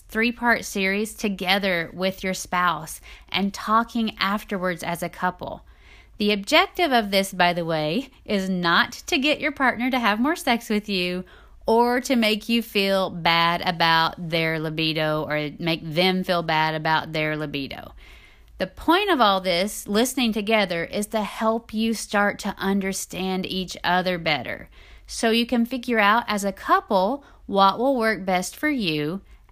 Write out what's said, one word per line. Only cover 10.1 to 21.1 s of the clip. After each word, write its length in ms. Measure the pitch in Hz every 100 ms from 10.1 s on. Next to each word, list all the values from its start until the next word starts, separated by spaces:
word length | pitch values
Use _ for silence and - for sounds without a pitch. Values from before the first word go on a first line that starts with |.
| 214
more 160 | 262 359
sex 320 | - 233 -
with 220 | 208 208
you 340 | 196 180 180 185 - - - -
or 340 | 226 240 247
to 140 | 247 254
make 340 | 214 214 208
you 140 | 233
feel 480 | 226 208 196 196 185
bad 500 | 175 165 170 170 170
about 540 | - 170 165 165 165 - 170
their 300 | 165 160 160
libido 680 | 156 156 160 160 156 151 143
or 220 | 151 147 139
make 280 | 170 165 160
them 360 | 156 185 185
feel 180 | 180 175
bad 320 | 165 156 156
about 400 | 160 160 156 156
their 240 | 160 156 151
libido. 560 | 151 143 135 - - - - - - - - -
The 80 | 277
point 460 | - - 349 415
of 100 | 320
all 200 | 214 190
this, 460 | 185 170 202 - -
listening 460 | 208 254 - 240
together, 500 | 220 202 220 196 170 165
is 200 | -
to 140 | 208